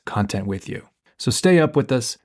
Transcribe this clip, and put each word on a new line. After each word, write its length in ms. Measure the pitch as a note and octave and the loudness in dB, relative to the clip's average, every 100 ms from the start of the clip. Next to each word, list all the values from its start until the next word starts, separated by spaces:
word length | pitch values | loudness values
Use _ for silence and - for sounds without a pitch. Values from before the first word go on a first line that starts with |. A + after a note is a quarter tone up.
| - | -8
content 400 | G#2+ G2+ G2 G2 | -4 -2 -4 -4
with 220 | F#2+ - | -6 -8
you. 180 | - - _ _ - | -12 -14 _ _ -6
So 140 | - | -4
stay 260 | - F#3 F3 | 2 4 4
up 160 | D3+ | 4
with 160 | D3 A#2+ | 2 0
us. 260 | B2+ A#2 - | -2 -4 -10